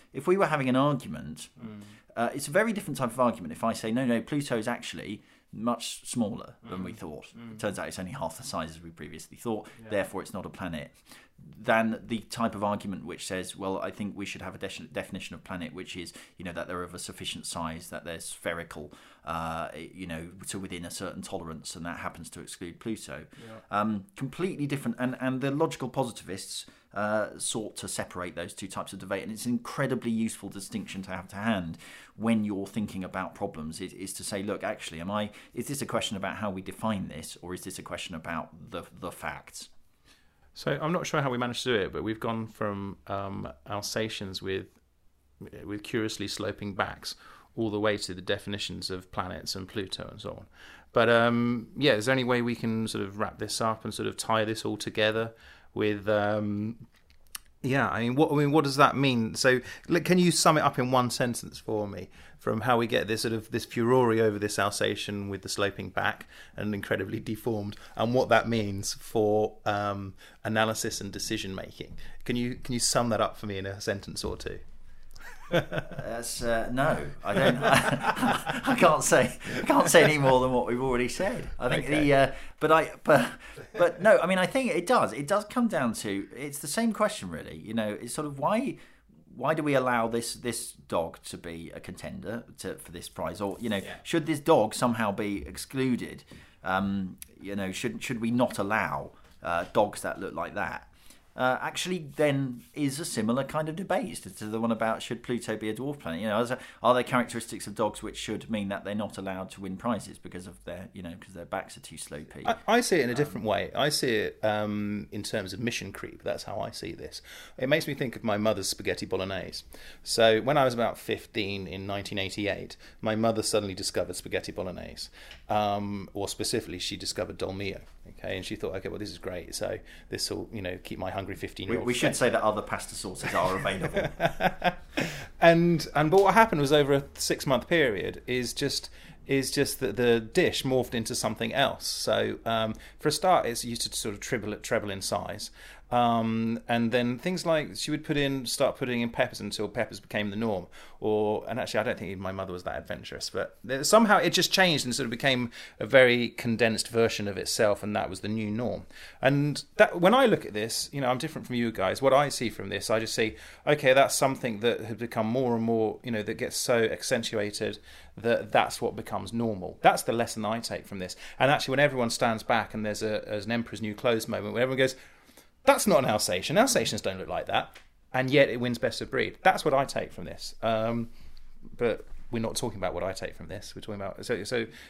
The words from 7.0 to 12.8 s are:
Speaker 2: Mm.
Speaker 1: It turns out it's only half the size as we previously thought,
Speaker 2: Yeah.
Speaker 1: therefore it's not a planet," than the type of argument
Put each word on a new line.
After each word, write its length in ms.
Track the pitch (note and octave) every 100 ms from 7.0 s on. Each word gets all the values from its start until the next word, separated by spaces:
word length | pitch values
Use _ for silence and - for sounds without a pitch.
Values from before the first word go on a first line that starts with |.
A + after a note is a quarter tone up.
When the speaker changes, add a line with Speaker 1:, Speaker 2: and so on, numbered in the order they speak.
| F2+ D2 - A2+
Speaker 2:
Mm. 160 | A#2
Speaker 1:
It 60 | A2
turns 180 | G#2+ F#2
out 80 | D#2
it's 100 | E2
only 140 | F#2
half 240 | - E2 -
the 60 |
size 280 | - F#2 D#2+
as 100 | D#2+
we 100 | E2+
previously 460 | E2 D#2 D#2+ - -
thought, 320 | A#2 G#2+ G#2+ -
Speaker 2:
Yeah. 80 | A2
Speaker 1:
therefore 320 | G#2 F#2 F#2+
it's 100 | E2+
not 120 | G2
a 40 | E2+
planet," 420 | - F2+ D#2 C#2 - _ - - _ - -
than 400 | G#2+ A2+ A2+ A2
the 140 | G#2 A#2
type 380 | G2 - A2+ A2
of 80 |
argument 400 | G#2 G2+